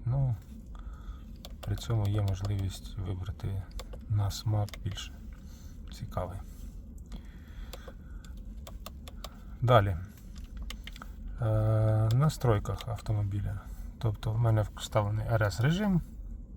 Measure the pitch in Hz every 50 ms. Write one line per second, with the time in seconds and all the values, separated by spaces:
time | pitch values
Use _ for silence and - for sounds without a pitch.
0 | - 120 127 135 135 127 110 - - - - - - - - - - - - -
1 | - - - - - - - - - - - - - 107 101 - - - 117 110
2 | 104 101 101 107 101 98 95 92 98 101 101 98 98 95 - - - - - -
3 | 92 95 95 90 90 - - - - 98 98 95 - - - - - - - -
4 | - - 107 104 101 98 - - - 110 107 104 101 101 - - - - - -
5 | - - - - - - - - - - - - - - - - - - - -
6 | 113 - - 95 90 87 90 95 - - - - - - - - - - - -
7 | - - - - - - - - - - - - - - - - - - - -
8 | - - - - - - - - - - - - - - - - - - - -
9 | - - - - - - - - - - - - 123 117 123 110 98 101 92 82
10 | - - - - - - - - - - - - - - - - - - - -
11 | - - - - - - - - 120 110 110 107 107 110 110 110 110 110 110 110
12 | 110 110 113 131 151 156 - - - 123 107 101 - - 98 - - - 110 -
13 | - - 107 104 104 101 104 101 98 98 101 98 - - - - - - - -
14 | - 110 104 - - 113 107 117 120 113 110 110 104 - - - - - - 110
15 | 104 101 107 110 107 107 117 107 107 101 - - 117 151 170 190 214 202 185 160
16 | - - - - - - - - - - -